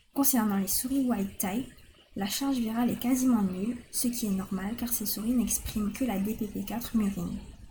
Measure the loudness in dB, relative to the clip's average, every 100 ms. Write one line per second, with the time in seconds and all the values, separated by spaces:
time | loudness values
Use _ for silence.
0 | _ 0 4 4 4 2 0 0 0 0
1 | 2 0 -2 -2 -2 -2 -4 -10 -20 -20
2 | _ -4 -4 0 0 0 0 2 2 2
3 | 2 4 4 4 4 0 -2 -4 -6 -2
4 | -2 0 0 -2 -2 -4 -4 -4 -2 -2
5 | -2 -2 2 2 2 0 -2 -2 -2 0
6 | 0 2 0 -2 -4 -4 -4 -6 0 2
7 | 2 0 -4 -6 -10 -16 -18